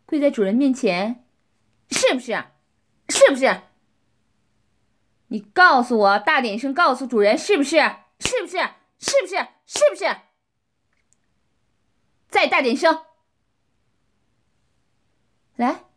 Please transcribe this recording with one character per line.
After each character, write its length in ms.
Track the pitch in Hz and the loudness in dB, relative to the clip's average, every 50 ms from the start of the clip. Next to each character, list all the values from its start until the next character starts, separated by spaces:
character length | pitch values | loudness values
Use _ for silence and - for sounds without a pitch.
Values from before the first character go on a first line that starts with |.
| _ | _
跪 140 | _ 330 294 | _ -4 -2
在 100 | 285 277 | 0 0
主 120 | 277 233 202 | 0 0 0
人 100 | 190 208 | 0 0
面 200 | 247 285 269 254 | 2 2 0 0
前？ 520 | 254 - 196 175 175 196 220 247 - _ _ _ _ _ _ _ _ _ _ _ _ _ _ | 0 -2 -2 -2 -2 -4 -6 -8 -10 _ _ _ _ _ _ _ _ _ _ _ _ _ _
是 240 | - - 523 494 320 | -4 -2 0 0 0
不 60 | 254 | -2
是？ 260 | - 240 208 165 - - _ _ _ _ _ _ _ _ _ _ _ - | -4 -6 -8 -8 -8 -10 _ _ _ _ _ _ _ _ _ _ _ -8
是 200 | - - 554 403 | 2 4 6 6
不 60 | 277 | 6
是？ 260 | 247 262 233 185 185 - _ _ _ _ _ _ _ _ _ _ _ _ _ _ _ _ _ _ _ _ _ _ _ _ _ _ _ _ _ _ _ _ _ | 4 0 0 0 -2 -6 _ _ _ _ _ _ _ _ _ _ _ _ _ _ _ _ _ _ _ _ _ _ _ _ _ _ _ _ _ _ _ _ _
你 120 | - 214 | -12 -12
告 420 | 208 - _ 359 359 349 302 254 | -12 -6 _ 4 4 6 4 4
诉 160 | 240 - 247 220 | 2 0 0 2
我， 220 | 202 196 196 214 | 2 2 2 2
大 200 | 208 320 311 277 | 0 0 0 0
点 180 | 247 220 196 233 | 0 -2 -4 -6
声 160 | 262 269 269 | -6 -6 -2
告 200 | 330 349 302 262 | 0 0 0 0
诉 140 | 254 269 247 | -2 -4 -4
主 120 | 254 214 | 0 2
人， 180 | 208 202 226 220 | 2 2 2 0
是 200 | - - 403 302 | 0 0 0 0
不 60 | 277 | 0
是？ 140 | 262 330 311 262 214 - - _ _ _ _ | 0 0 0 0 0 -2 -8 _ _ _ _
是 220 | - - 508 494 | -8 -6 -4 -6
不 60 | 370 - | -6 -6
是？ 100 | 359 359 277 - - _ _ _ _ _ | -6 -6 -6 -6 -8 _ _ _ _ _
是 220 | - - 554 554 | -8 -2 -2 -2
不 60 | 392 - | -2 -2
是？ 80 | 381 339 240 - _ _ _ | -4 -8 -8 -8 _ _ _
是 140 | - - - 587 - | -12 -4 0 0 0
不 60 | 381 | 0
是？ 100 | - 392 285 208 - - _ _ _ _ _ _ _ _ _ _ _ _ _ _ _ _ _ _ _ _ _ _ _ _ _ _ _ _ _ _ _ _ _ _ _ _ _ _ _ _ _ | -2 -4 -6 -6 -6 -10 _ _ _ _ _ _ _ _ _ _ _ _ _ _ _ _ _ _ _ _ _ _ _ _ _ _ _ _ _ _ _ _ _ _ _ _ _ _ _ _ _
再 180 | - 403 330 262 | -2 -2 0 0
大 140 | 370 339 | 0 0
点 160 | 269 240 240 - | 0 0 -2 0
声！ 280 | 339 320 311 320 - - _ _ _ _ _ _ _ _ _ _ _ _ _ _ _ _ _ _ _ _ _ _ _ _ _ _ _ _ _ _ _ _ _ _ _ _ _ _ _ _ _ _ _ _ _ _ _ _ _ | 0 0 0 0 -4 -14 _ _ _ _ _ _ _ _ _ _ _ _ _ _ _ _ _ _ _ _ _ _ _ _ _ _ _ _ _ _ _ _ _ _ _ _ _ _ _ _ _ _ _ _ _ _ _ _ _
来， 300 | - 240 254 349 - - _ _ | -4 -4 -4 -4 -6 -10 _ _